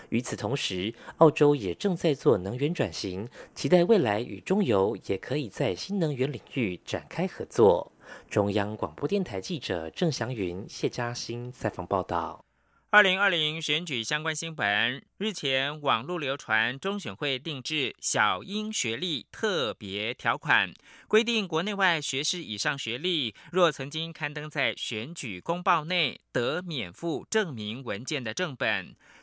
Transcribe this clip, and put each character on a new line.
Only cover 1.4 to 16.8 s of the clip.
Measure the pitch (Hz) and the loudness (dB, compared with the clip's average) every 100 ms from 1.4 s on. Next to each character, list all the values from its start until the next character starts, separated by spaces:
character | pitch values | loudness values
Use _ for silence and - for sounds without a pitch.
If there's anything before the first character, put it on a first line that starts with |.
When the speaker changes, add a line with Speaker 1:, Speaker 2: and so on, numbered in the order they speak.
| 147 147 | 6 4
Speaker 1:
也 | 98 | 0
正 | 85 202 175 | -2 -2 0
在 | 170 | 0
做 | 139 151 104 | 2 4 4
能 | 92 120 | 2 -2
源 | 147 | 0
转 | 170 107 | 0 -2
型， | 82 101 92 117 - - - | -2 -6 -6 -8 -12 -16 -4
期 | 143 | 4
待 | 175 175 | 6 6
未 | 220 | 4
来 | 123 104 | 4 0
与 | 123 98 | -2 -6
中 | - 196 | -2 2
油 | 165 101 98 110 - | 4 4 4 0 -2
也 | 95 | -4
可 | - 147 | -2 -4
以 | 117 | -4
在 | - 131 | -2 -2
新 | 90 - 202 | -2 -2 0
能 | 160 | 0
源 | 131 127 | 0 -2
领 | 127 - 139 | -4 -6 -2
域 | 110 87 | -2 -2
展 | - 90 - | -6 -8 -6
开 | - 185 | -4 -4
合 | - - | -4 -2
作。 | - 107 87 - _ - - - | 8 8 8 2 _ -20 -20 -2
中 | - 101 | 2 2
央 | 101 101 107 | 2 0 -2
广 | 95 - | -6 -4
播 | 147 | -2
电 | 202 | -2
台 | 185 98 | -2 -6
记 | - 170 | -6 -6
者 | - 87 80 | -4 -4 -4
郑 | - 175 | 0 0
祥 | 135 117 | 0 -2
云、 | 123 90 90 110 | -2 -4 -4 -10
谢 | - 135 | -4 -4
嘉 | - 120 | -2 -6
欣 | 120 - 117 123 | -6 -8 -8 -8
采 | - 107 | -4 -4
访 | - 90 | -4 0
报 | 98 | 0
道。 | 90 87 82 80 _ _ _ _ _ | 0 -2 -2 -8 _ _ _ _ _
Speaker 2:
二 | 208 | 6
零 | 196 185 | 6 4
二 | 202 | 2
零 | 170 151 160 | 2 0 -2
选 | 151 151 180 | -2 -2 -2
举 | 127 | -4
相 | 113 151 | -2 -4
关 | 156 | -2
新 | 156 165 156 | -4 -6 -2
闻， | 104 101 113 135 - - | 0 2 0 -2 -10 -6
日 | 214 | -6
前 | 185 139 131 139 151 | -2 0 0 0 -2
网 | 143 113 135 | 2 2 0
络 | 175 | -4
流 | 139 143 | -4 -4
传 | - 110 113 | 0 2 2
中 | 135 | 0